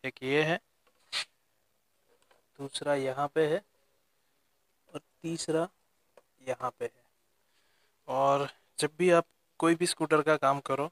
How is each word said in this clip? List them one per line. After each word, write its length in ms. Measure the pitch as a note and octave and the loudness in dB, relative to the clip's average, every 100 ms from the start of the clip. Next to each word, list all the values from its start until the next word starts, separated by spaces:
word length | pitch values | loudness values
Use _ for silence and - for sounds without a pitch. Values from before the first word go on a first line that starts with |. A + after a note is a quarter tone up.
एक 200 | C3 - | -12 -8
ये 200 | C3 D3 | -2 0
है, 160 | D#3 F3 _ _ _ _ _ - - _ _ _ _ _ _ _ _ _ _ _ _ _ | 0 -2 _ _ _ _ _ -10 -10 _ _ _ _ _ _ _ _ _ _ _ _ _
दूसरा 360 | C#3 - C#3+ C#3+ | -12 -8 -4 -2
यहाँ 300 | C3+ C3 C#3+ | -2 -4 -4
पे 180 | D#3+ D3+ | 0 0
है 140 | F3 _ _ _ _ _ _ _ _ _ _ _ _ _ | -2 _ _ _ _ _ _ _ _ _ _ _ _ _
और 80 | D3+ _ _ | -20 _ _
तीसरा 440 | E3 E3 - D#3+ F3 _ _ _ _ - _ _ C3 | -8 -6 -2 -2 -2 _ _ _ _ -20 _ _ -10
यहाँ 220 | B2 B2+ | -6 -8
पे 140 | _ A#2+ | _ -10
है। 180 | _ _ _ _ _ _ _ _ _ _ _ - | _ _ _ _ _ _ _ _ _ _ _ -6
और 400 | C3 C#3 C#3 C#3 - _ - | 0 2 2 -2 -8 _ -6
जब 120 | D3 - | -6 0
भी 100 | F3+ | 4
आप 140 | E3+ - _ _ _ | 4 2 _ _ _
कोई 160 | E3 E3 | 2 2
भी 100 | F3 | 0
स्कूटर 340 | - D#3 D#3 | -2 2 2
का 140 | D3 D3+ | 4 2
काम 220 | C3+ C#3 | 2 0
करो 260 | - C3+ D#3 | -2 -4 -4